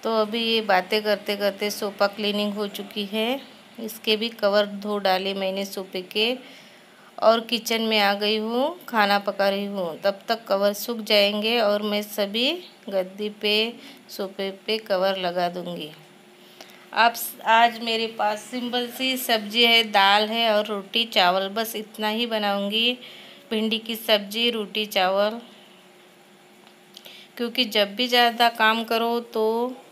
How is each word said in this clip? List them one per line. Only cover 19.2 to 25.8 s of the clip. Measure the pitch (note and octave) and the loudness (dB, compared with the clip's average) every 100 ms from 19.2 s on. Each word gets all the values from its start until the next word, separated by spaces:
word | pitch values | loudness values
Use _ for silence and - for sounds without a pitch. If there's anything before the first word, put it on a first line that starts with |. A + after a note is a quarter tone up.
| B3+ A3+ G#3 A3 | 0 0 0 2
है, | A#3 A#3 | 6 6
दाल | A3+ G#3 G3 G3+ G#3+ | 4 6 6 6 4
है | A3+ A#3 | 0 2
और | G#3 G#3+ | 2 0
रोटी | G#3 F#3 A#3 | -6 -4 -4
चावल, | A3+ A3+ F3+ F#3 F#3+ | 0 4 4 4 0
बस | G#3 A3 G#3+ | -4 -4 -6
इतना | G#3+ - G#3+ | -10 -6 -4
ही | A3 A#3+ | -2 -2
बनाऊँगी, | A3 G#3 G3+ G3+ G#3+ A#3 A#3+ - - - - - | -2 0 0 -2 0 0 -2 -10 -20 -20 -20 -6
भिंडी | A3 A3 A3 | -2 0 -2
की | A3+ A3+ | -4 -8
सब्जी, | - G#3+ G3+ G#3+ A#3 | 2 2 2 -2 -2
रोटी | A#3 G3+ G#3+ G#3 | -2 -4 -6 -2
चावल। | G#3 F#3 G3 G#3 A#3 - - - - | 2 2 2 0 -2 -12 -20 -20 -20